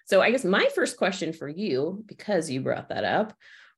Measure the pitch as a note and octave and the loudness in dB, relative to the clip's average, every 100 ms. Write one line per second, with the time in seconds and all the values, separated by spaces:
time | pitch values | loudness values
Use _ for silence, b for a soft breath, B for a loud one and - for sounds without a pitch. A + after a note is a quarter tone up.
0 | - - F#3 C4 F#3 G3+ C5 G4 - - | 2 4 6 4 2 2 2 2 -2 0
1 | F#3+ F#3+ D#3+ D#3+ C#3+ E3 G#3 B2+ D#3 G3+ | -2 -2 -6 -6 -8 -6 -2 -2 -2 -6
2 | A3+ - - F#3+ D#3+ C3 C3 A#2 - - | -12 -12 -2 -2 -2 -4 -4 -4 -4 -2
3 | G2 C#3+ A3 - B B B | 0 0 -2 -8 B B B